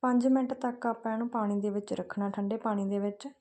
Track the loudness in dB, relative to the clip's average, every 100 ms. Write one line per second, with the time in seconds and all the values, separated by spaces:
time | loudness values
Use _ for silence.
0 | 4 4 6 4 4 -2 -4 -2 -2 -2
1 | -2 -2 -2 0 0 0 0 -2 -4 -6
2 | -4 -2 -2 -2 -2 -2 -2 0 0 0
3 | -2 -6 -14 -18